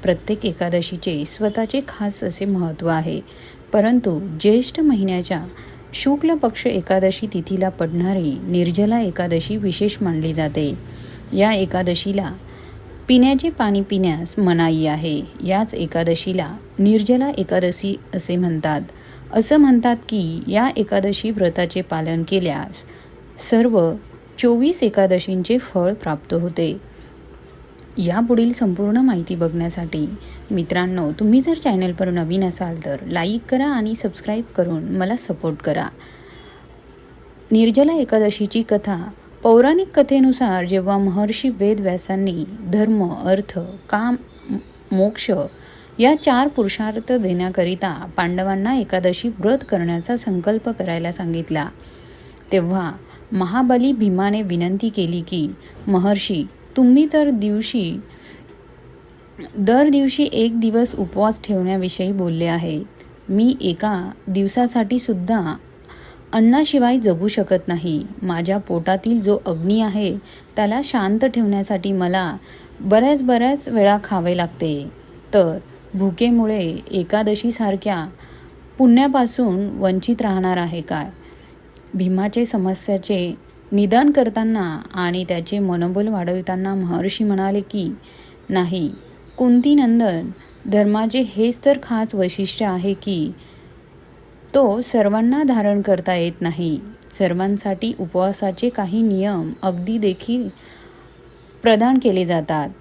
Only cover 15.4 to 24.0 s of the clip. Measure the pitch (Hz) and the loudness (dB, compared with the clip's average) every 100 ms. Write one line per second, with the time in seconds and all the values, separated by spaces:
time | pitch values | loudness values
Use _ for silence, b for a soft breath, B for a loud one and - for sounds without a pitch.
15.4 | - 190 220 - 165 170 170 165 - 185 | -2 0 -2 -4 -4 -2 0 0 -2 -4
16.4 | 151 202 - - 202 220 208 247 277 285 | -4 -10 -14 0 4 4 4 2 2 -2
17.4 | 190 180 180 175 196 196 - 190 - 180 | -2 0 0 -2 -6 -6 -6 -8 -4 -2
18.4 | 175 160 156 151 - B B B B 226 | 0 -2 -2 -4 -6 B B B B 0
19.4 | 226 302 285 247 240 233 - 214 165 165 | 4 6 6 6 4 -2 -2 -4 -2 -4
20.4 | - 196 247 - 208 202 196 196 220 208 | -2 0 0 0 0 0 0 -2 -4 0
21.4 | 180 175 175 185 180 165 160 165 165 190 | 0 0 -2 -4 -4 -4 -2 -4 0 -2
22.4 | 175 147 143 - - B B B - - | -2 -4 -8 -12 -16 B B B -20 -6
23.4 | - 226 240 214 165 214 | 2 4 4 4 2 0